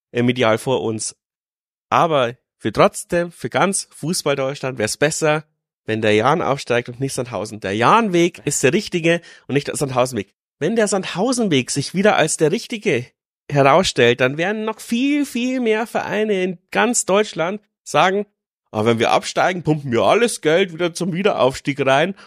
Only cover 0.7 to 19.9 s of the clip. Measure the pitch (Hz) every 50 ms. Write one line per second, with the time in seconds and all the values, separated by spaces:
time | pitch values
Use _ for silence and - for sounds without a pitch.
0.7 | 127 95 - 113 110 110 - - - _ _ _ _ _ _ _ _ _ _ _
1.7 | _ _ _ _ 113 127 165 165 156 139 123 117 123 - _ _ _ _ - 113
2.7 | - 131 170 208 - - - - 180 175 170 175 - - - 120 - 127 170 196
3.7 | 190 - - - - - - 156 185 - - 151 143 139 135 135 143 - - 131
4.7 | 131 123 107 107 - - 143 156 160 - 160 151 151 151 - _ _ _ _ _
5.7 | _ _ _ - 110 110 110 107 107 107 110 135 156 - - 101 139 143 - -
6.7 | 120 120 120 - 120 117 135 135 - 139 120 120 117 90 104 110 107 104 - 95
7.7 | 101 110 120 139 196 233 233 202 175 170 170 175 - - - 147 - - - 127
8.7 | 147 214 - - - 170 160 165 170 170 - - - - _ - 127 143 - -
9.7 | - - 151 131 127 127 127 131 127 104 95 - _ _ _ _ _ - 139 180
10.7 | 226 226 208 - 208 190 185 - - 170 208 262 247 240 226 190 151 131 120 -
11.7 | - 143 - - - 185 196 214 - - 151 156 - - 160 147 185 233 - -
12.7 | 247 208 214 208 143 117 123 - _ _ _ _ _ _ _ - 139 143 139 135
13.7 | 143 175 190 - - 143 120 120 123 127 127 127 143 156 170 196 220 220 214 226
14.7 | 220 - - - 240 233 269 285 294 294 285 - - 233 240 254 262 262 247 220
15.7 | 214 214 240 - - 208 - - 180 208 220 220 202 185 185 185 175 - _ _
16.7 | - 196 208 240 240 - - - 185 202 214 - - 175 160 180 208 208 _ _
17.7 | _ _ _ - - 147 165 190 190 208 208 - _ _ _ _ _ _ _ _
18.7 | - 107 107 117 117 110 117 - 92 170 - - - 165 143 175 185 180 - 151
19.7 | 151 151 143 131